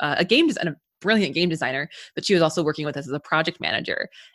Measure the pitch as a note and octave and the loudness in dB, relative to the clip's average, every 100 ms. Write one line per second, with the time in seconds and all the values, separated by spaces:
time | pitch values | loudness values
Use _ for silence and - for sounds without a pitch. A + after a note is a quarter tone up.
0 | D3 C#3+ F#3 A#3+ E4 G#3 E3+ D3 _ _ | -4 -2 2 4 2 0 -4 -6 _ _
1 | F#3+ A3 F3 D3 F3 D#3+ B2+ C3+ D3+ - | 0 2 2 2 0 0 -2 -4 -8 -12
2 | - - - F#3 D#3+ E3+ D3+ D3+ D3 C#3+ | -14 -6 2 4 4 2 -2 -2 -4 -6
3 | C3+ C#3+ - D#3 E3 - - - - - | -6 -8 -2 0 0 -2 -4 -2 -4 -4
4 | - - - | -6 -10 -20